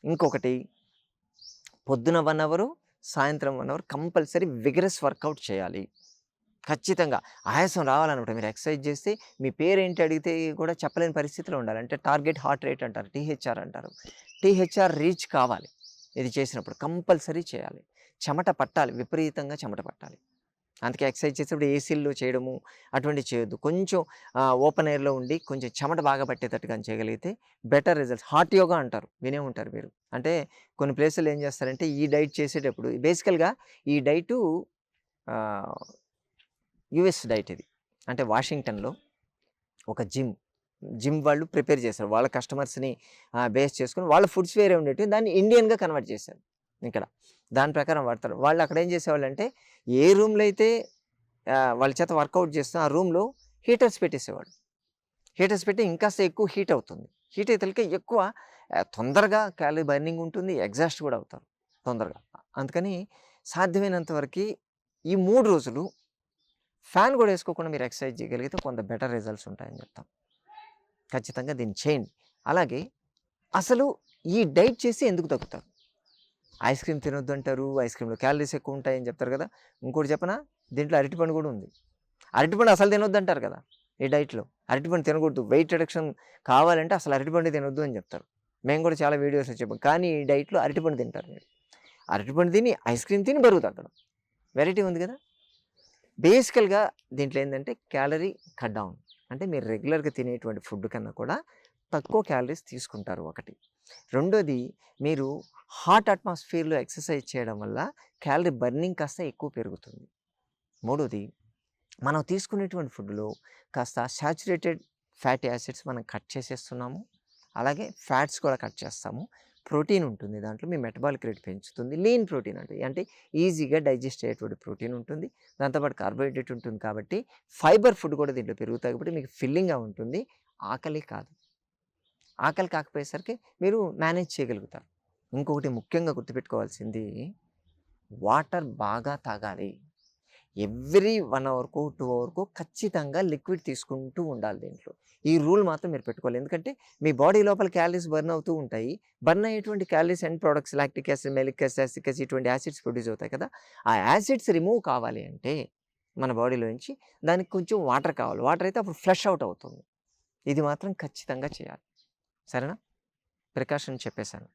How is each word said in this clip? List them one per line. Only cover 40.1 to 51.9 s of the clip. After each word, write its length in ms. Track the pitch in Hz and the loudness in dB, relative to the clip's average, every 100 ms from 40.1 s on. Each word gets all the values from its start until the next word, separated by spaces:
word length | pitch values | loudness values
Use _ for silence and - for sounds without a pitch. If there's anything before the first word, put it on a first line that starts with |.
| 131 127 95 _ _ _ _ | -4 -4 -6 _ _ _ _
జిమ్ 400 | - 117 127 151 147 | -14 -4 -2 2 2
వాళ్ళు 200 | 147 165 | 2 2
ప్రిపేర్ 340 | - 131 143 | -2 2 2
చేశారు. 300 | 120 104 104 | 2 -2 0
వాళ్ళ 180 | 110 127 | 2 2
కస్టమర్స్‌ని, 680 | 127 - 135 139 - 131 120 _ - _ 120 | 0 -4 -6 -6 -6 -8 -8 _ -20 _ -2
ఆ, 120 | 123 | 0
బేస్ 340 | 110 139 - | 2 2 0
చేసుకొని 260 | 127 - 180 | -4 -2 6
వాళ్ళ 200 | 156 196 | 6 6
ఫుడ్స్ 300 | - 175 220 | 4 0 6
వేరే 180 | 202 175 | 6 6
ఉండేవి, 300 | 147 135 208 | 4 0 2
దాన్ని 260 | 208 226 | 2 4
ఇండియన్‌గా 440 | 180 208 240 220 220 | 4 8 8 8 4
కన్వర్ట్ 360 | 180 151 - | 2 -2 -4
చేశారు. 280 | 107 - - _ _ _ _ 120 | -10 -12 -20 _ _ _ _ -6
ఇక్కడ 200 | 113 98 _ _ _ _ | -6 -6 _ _ _ _
దాని 200 | 123 143 | 2 2
ప్రకారం 320 | 151 143 156 127 | 2 2 2 0
వాడతారు. 300 | 117 113 113 | -2 -4 2
వాళ్ళు 280 | 139 165 | 4 4
అక్కడ 160 | 156 160 | 4 2
ఏం 120 | 175 | 0
చేసేవాళ్ళంటే 640 | 175 165 151 135 139 233 _ _ _ - | 0 0 0 0 -2 -6 _ _ _ 0
ఏ 260 | 127 160 | 6 8
రూమ్లో 300 | 196 214 214 | 8 6 6
అయితే, 460 | 208 202 220 233 226 _ _ _ _ _ - | 4 4 4 4 -4 _ _ _ _ _ 0
ఆ, 240 | 131 131 | 2 4
వాళ్ళ 220 | 120 135 | 4 2